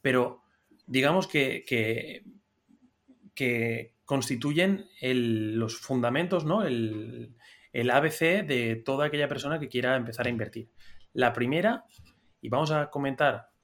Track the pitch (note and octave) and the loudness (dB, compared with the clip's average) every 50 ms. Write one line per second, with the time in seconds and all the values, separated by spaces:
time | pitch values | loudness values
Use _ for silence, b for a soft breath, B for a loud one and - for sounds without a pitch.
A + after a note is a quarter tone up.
0 | _ C#3 B2+ B2+ B2 A#2+ - - _ _ _ _ _ _ _ _ _ - C3 C3 | _ 2 2 4 2 0 -2 -12 _ _ _ _ _ _ _ _ _ -2 0 2
1 | B2+ C#3+ E3 F#3+ F#3 - - D3+ C3+ C3 A2 - - - B2+ A#2 A2 A2 A2+ B2 | 4 4 4 4 2 2 0 0 0 2 -2 -6 -4 -2 0 0 2 0 -2 -2
2 | - - - - - - - - _ _ _ _ _ _ - _ _ _ _ _ | -4 -8 -12 -14 -16 -20 -20 -20 _ _ _ _ _ _ -20 _ _ _ _ _
3 | _ _ - _ _ - _ - C3+ B2 A#2+ A#2 A2+ A#2 A2+ A#2 B2 - _ _ | _ _ -20 _ _ -20 _ -2 -2 0 0 0 0 -2 -2 -4 -8 -12 _ _
4 | _ - C#3+ C3+ B2 - C#3+ A2+ A#2 C#3+ D3 D#3+ F3+ G3 G3 F#3+ - - - - | _ -2 -2 -2 0 -2 -4 -2 -2 -2 0 2 2 2 2 0 -2 -14 -14 -6
5 | - B2+ B2+ B2+ A#2+ A#2 A2+ A2 A2 G#2+ G#2+ A2+ A2+ A2 A2+ - - - C3 B2+ | -2 0 2 2 2 2 2 0 0 -2 -2 -2 -2 -2 -4 -10 -6 -4 -2 0
6 | A#2 A#2+ B2 D3 F3 F3 F#3+ F3 D3+ D3+ F3 A3 G#3 D#3+ B2 A#2 A2+ A2 G#2+ G#2+ | 0 0 0 0 0 0 0 0 0 2 0 0 2 0 0 0 -2 -2 -4 -6
7 | A2 A2+ A#2+ A#2 A#2 A2+ B B B B B B B B _ B2+ A#2+ B2 B2 C#3 | -10 -10 -12 -14 -14 -16 B B B B B B B B _ -2 0 4 4 4
8 | D3 D#3 D#3 - E3 E3 F3+ G3+ G3+ D3 C#3 B2 A#2+ A2+ A2+ A2+ - - C3+ C3+ | 4 2 0 0 2 2 2 2 0 0 0 0 0 0 -2 -2 -2 -2 0 0
9 | D3 D3+ D3 D3 C#3+ C#3+ D3 - - C#3+ D#3 E3 D3 - - B2 A#2+ B2 C3+ C3 | 0 0 0 0 -2 -2 -2 -4 -4 -4 -4 -4 -4 -4 -4 0 2 2 2 0
10 | B2 A#2 A#2 - A#2+ B2 A#2+ A2+ A2 G#2 - A#2 A2 _ b b b b b b | 0 -4 -6 -4 -2 -2 -2 -2 -6 -6 -8 -14 -16 _ b b b b b b
11 | b b _ C3+ B2+ A#2+ A#2+ A#2+ A#2+ B2 C#3+ E3 F3+ A3 B3 - - b b b | b b _ 2 2 2 2 0 -2 0 2 2 2 2 0 0 -6 b b b
12 | b b b b b b b _ - A2+ A2+ C3+ D#3 D3+ D#3 D3+ D3 C#3+ - C#3+ | b b b b b b b _ -6 -2 0 0 2 2 2 0 0 -2 -4 -2
13 | C#3 C#3 C3 - D3 C#3+ A#2 A#2 - _ _ _ | -2 -2 2 4 4 4 4 0 -8 _ _ _